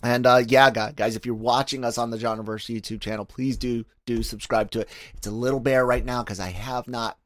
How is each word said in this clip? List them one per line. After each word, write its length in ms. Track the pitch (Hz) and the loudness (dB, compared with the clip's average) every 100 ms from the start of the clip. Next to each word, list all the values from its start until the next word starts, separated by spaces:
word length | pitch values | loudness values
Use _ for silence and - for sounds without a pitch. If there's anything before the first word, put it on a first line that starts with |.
And, 240 | 120 123 123 | 2 4 6
uh, 160 | 127 117 | 6 8
yeah, 260 | 131 135 | 8 8
gu-, 200 | 117 107 - | 6 -4 -2
guys, 200 | 107 110 | -2 -2
if 100 | 123 | -6
you're 100 | 113 | -4
watching 500 | 113 120 135 139 123 | 2 2 0 -2 -2
us 140 | 123 | -2
on 100 | 117 | -4
the 80 | 113 | -2
Genreverse 480 | 117 110 110 107 - | -4 -4 -6 -8 -6
YouTube 320 | 113 - 110 | -8 -8 -8
channel, 260 | - 107 98 | -6 -6 -8
please 320 | - 131 113 | -6 -4 -2
do, 280 | 123 120 113 _ - | -2 -4 -6 _ -4
do 180 | 117 | -2
subscribe 480 | 117 104 - 113 104 | -2 -6 -2 0 0
to 100 | 113 | -2
it. 80 | 107 - - - | -6 -8 -18 -12
It's 120 | 104 | -8
a 40 | |
little 280 | 110 123 139 | -2 -2 0
bare 260 | 123 131 127 | 2 4 4
right 180 | 123 | 2
now 200 | 117 123 | 0 -4
'cause 160 | 117 98 | -4 -6
I 100 | 92 | -6
have 380 | 90 123 127 120 | -8 -6 -6 -6
not 300 | 120 113 - | -4 -4 -6